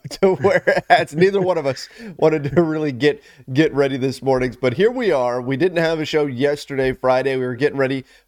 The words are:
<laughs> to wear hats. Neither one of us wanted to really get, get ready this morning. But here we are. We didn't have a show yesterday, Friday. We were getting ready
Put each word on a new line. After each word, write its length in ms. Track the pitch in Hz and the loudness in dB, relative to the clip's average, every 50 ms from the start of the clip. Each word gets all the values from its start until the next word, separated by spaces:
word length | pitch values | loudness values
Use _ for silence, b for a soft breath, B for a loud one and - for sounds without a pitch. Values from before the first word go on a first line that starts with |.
<laughs> 80 | - 143 - - | -14 -16 -4 0
to 120 | - 190 185 | 0 0 2
wear 480 | - - 202 180 180 - - 190 170 - | 2 2 2 2 2 2 0 0 -2 2
hats. 280 | - 175 165 170 - 143 | 4 4 4 4 0 0
Neither 260 | 156 180 196 196 196 | 2 2 2 2 0
one 160 | 185 185 180 | 0 0 -2
of 80 | 165 143 | -2 -2
us 240 | 139 127 - - B B B 233 214 165 | -4 -4 -6 -10 B B B -18 -18 -4
wanted 260 | - - 160 156 156 139 139 - | 0 2 2 2 0 -2 0 0
to 60 | 156 | 2
really 300 | 170 156 156 156 156 147 | 2 2 0 -2 -4 -4
get, 320 | 131 113 135 147 139 - B B B B 127 - | -2 0 2 0 0 0 B B B B -14 -2
get 220 | 131 139 160 147 - | 2 2 2 2 2
ready 240 | 139 143 139 135 | 2 0 0 0
this 240 | 131 127 135 127 - | -2 -2 -4 -4 -2
morning. 340 | 123 135 131 127 127 127 117 - | 0 0 0 2 0 -2 -4 -2
But 140 | - 127 117 | -2 -2 2
here 160 | 135 196 233 | 2 2 2
we 200 | 247 262 240 196 | 2 0 0 0
are. 300 | 160 135 123 123 120 127 | 0 2 0 0 -2 -2
We 160 | 123 123 135 | -4 -4 -2
didn't 220 | 127 165 190 170 170 | 0 0 0 0 0
have 200 | 165 160 165 156 | 0 0 0 -2
a 60 | 156 | -4
show 220 | - - 156 147 | -2 0 0 0
yesterday, 680 | 143 127 117 139 143 147 143 - - 143 131 131 131 127 | 0 0 0 0 0 0 -2 -6 -6 -4 -2 -2 -2 -2
Friday. 420 | - - 127 127 131 131 135 135 | 0 0 2 2 2 2 0 -2
We 60 | 131 127 | -2 -4
were 120 | 127 123 | -4 -2
getting 240 | 113 147 143 - 139 | -2 -2 -2 0 0
ready 260 | 135 127 135 131 127 b b b b | -2 -2 -2 -4 -8 b b b b